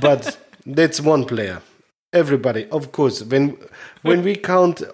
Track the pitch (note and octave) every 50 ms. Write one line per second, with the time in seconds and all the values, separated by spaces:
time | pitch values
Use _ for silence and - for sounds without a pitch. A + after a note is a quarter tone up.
0 | C3 D3 C#3+ A#2+ G#2 - - - - _ _ _ - B2+ C3+ D3+ E3 D#3 - -
1 | D3 D#3 D#3 C#3+ B2 - B2 A2 G#2 F#2+ F2+ F2 - _ _ _ _ _ _ _
2 | _ _ - F3 E3 C#3+ C#3 C3 - B2+ A2+ A2 G#2+ - - D#3 C#3 C3+ - -
3 | D3 C3 C#3 - A2 A2+ C3 C#3 C#3 C#3+ - - - - - - - - - _
4 | - D#3 F3 F3 F3 G3 G3+ G3+ - - F3+ F#3 F3+ F3 E3+ - - -